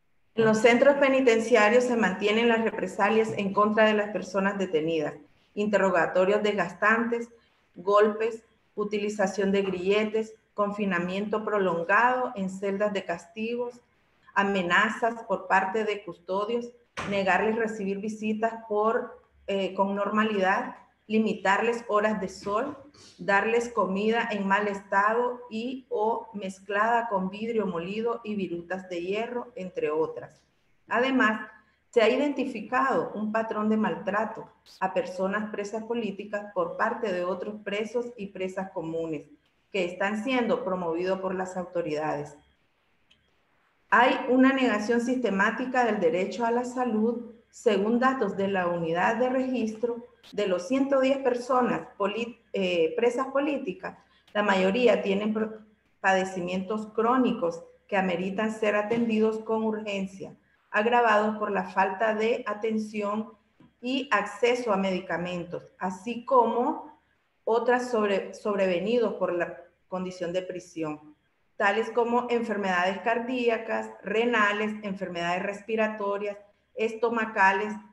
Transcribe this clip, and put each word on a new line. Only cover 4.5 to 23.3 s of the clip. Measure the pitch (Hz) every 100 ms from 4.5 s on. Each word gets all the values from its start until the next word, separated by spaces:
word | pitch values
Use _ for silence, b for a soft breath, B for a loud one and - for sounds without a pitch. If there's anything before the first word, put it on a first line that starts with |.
| 196
detenidas, | 185 156 160 160 147 - - b b -
interrogatorios | 208 202 190 175 160 180 190 208
desgastantes, | 208 202 175 - 208 226 233 233 233 - b b b 185
golpes, | 180 202 214 214 226 226 - _ _ -
utilización | 202 208 208 214 190 202 190
de | 196
grilletes, | 196 180 185 208 214 220 220 - _
confinamiento | - 202 208 196 175 175 190 208 214
prolongado | 208 208 185 165 165 202 240 254 247 196
en | 190
celdas | 190 202 196 208
de | 196
castigos, | 180 196 - 220 226 240 240 240 _ b b b b -
amenazas | 202 196 175 180 220 214 226 226
por | - 185 -
parte | 185 190 220
de | 208 202
custodios, | - 170 - 190 208 233 233 - _ - -
negarles | 202 185 180 214 220
recibir | 220 214 196 196
visitas | 214 214 214 214 226 226 -
por, | 208 220 240 240 - _ _ -
eh, | 196 185
con | - 196 202
normalidad, | 202 214 220 208 185 214 262 - - _ -
limitarles | 220 220 - 190 202 226 233 -
horas | 208 214 196
de | 185
sol, | - 202 208 285 - - B B B
darles | 180